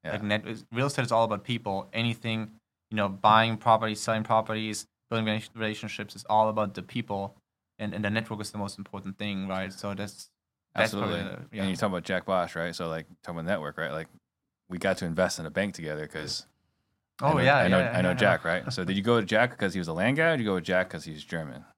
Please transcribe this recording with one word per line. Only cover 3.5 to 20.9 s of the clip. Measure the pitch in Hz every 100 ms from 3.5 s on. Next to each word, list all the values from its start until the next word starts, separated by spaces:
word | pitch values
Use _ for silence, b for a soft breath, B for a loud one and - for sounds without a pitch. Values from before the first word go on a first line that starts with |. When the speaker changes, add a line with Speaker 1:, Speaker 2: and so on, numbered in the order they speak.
| 110
Speaker 2:
properties, | 120 110 113 107
selling | - 110
properties, | 107 113 110 110 110 104 - _ _
building | 113 110
rela-, | 107 -
relationships | 113 107 107 107 - 101 101
is |
all | - 107 110
about | 107 104
the | 98
people. | 92 123 120 98 98 _ _ _ _ -
And, | 107
and | 87
the | 104
network | 110 110 104
is | 104
the | 107
most | 98 -
important | 98 98 95 95
thing, | 104 98 95
right? | 95 95
So | 95 101
that's, | 98 101 - - _ _ _ _
that's | - 110
probably | 104 110 85
Speaker 1:
Absolutely. | 95 - -
Speaker 2:
the, | 110
yeah. |
Speaker 1:
And | 98
you | 92
talk | 107
about | 90
Jack | - 92 92
Bosch, | 95 85 85
right? | 85
So, | 85 85
like, | 80 78 -
talking | - 85
about | 82
network, | 98 76 73
right? | 80
Like, | 76 80 _ _ _ _ _ _
we | 90
got | 98 92
to | 85
invest | 82 90 -
in | 80
a |
bank | 82 101
together | 85 78 76 76
'cause | 78 73 - - _ _ _ _ _ _ -
Speaker 2:
Oh, | 139
Speaker 1:
I |
know, | 151
Speaker 2:
yeah, | 123 139
Speaker 1:
I | 98
know, | 92
Speaker 2:
yeah, | 90 90
Speaker 1:
I |
know | 90
Speaker 2:
yeah, | 87
Speaker 1:
Jack, | 101 85
Speaker 2:
yeah. | 82
Speaker 1:
right? | 90 -
So | 107
did | 90 98
you |
go | 104 120
to |
Jack | 95 107 127 -
'cause | 98
he | 92
was | 82
a |
land | 80 107 139
guy, | 165
or | 156
did |
you | 107
go | 92
with |
Jack | 82 92 92